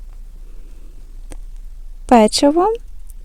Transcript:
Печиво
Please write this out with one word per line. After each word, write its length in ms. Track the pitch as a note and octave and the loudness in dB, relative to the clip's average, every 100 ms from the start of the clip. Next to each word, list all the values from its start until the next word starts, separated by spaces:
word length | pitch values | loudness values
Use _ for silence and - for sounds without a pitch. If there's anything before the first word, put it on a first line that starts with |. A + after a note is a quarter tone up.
| - - - - - - - - - - - - - - - - - - - - - | -14 -14 -14 -14 -14 -12 -12 -14 -14 -14 -14 -14 -12 -12 -12 -12 -14 -14 -14 -12 6
Печиво 600 | A#3+ G#3+ - C#4+ D#4 F#4+ A4+ - - - - | 8 8 6 4 6 4 2 -6 -12 -12 -12